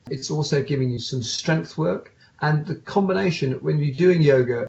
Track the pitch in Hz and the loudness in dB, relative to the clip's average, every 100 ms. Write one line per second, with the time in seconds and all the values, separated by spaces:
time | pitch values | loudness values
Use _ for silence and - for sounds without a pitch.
0 | - 131 - 151 147 143 135 139 127 120 | -12 -10 -6 -4 0 -2 0 -2 -2 -4
1 | - 131 117 - - 160 160 - 170 202 | -6 -6 -6 -4 -2 -2 -2 -4 -2 -4
2 | - _ _ _ 151 151 - - - 202 | -8 _ _ _ 0 0 -2 -8 -4 0
3 | 190 190 196 160 135 127 156 151 147 135 | 0 0 0 0 -2 -2 -2 0 0 2
4 | 180 175 147 131 123 120 | 4 6 6 6 4 -2